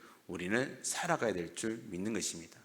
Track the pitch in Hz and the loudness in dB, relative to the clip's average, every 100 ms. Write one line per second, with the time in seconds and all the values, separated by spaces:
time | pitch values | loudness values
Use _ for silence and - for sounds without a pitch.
0 | - - - 90 87 117 139 - - - | -20 -16 -8 -4 2 2 2 -2 -2 0
1 | 170 151 117 90 82 - 110 113 117 90 | 2 4 4 2 -2 -2 -2 -4 -4 -2
2 | 104 107 - 85 82 - | 0 0 0 -4 -10 -16